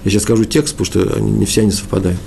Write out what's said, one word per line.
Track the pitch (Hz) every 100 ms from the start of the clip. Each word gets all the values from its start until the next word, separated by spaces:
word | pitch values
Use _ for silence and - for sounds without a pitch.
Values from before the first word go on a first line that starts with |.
я | 98
сейчас | 101
скажу | 104 113 107
текст, | 147 147 -
потому | 92
что | 101 98 -
они, | 104
не | 107 98
все | -
они | 110
совпадают. | 92 - 95 95 90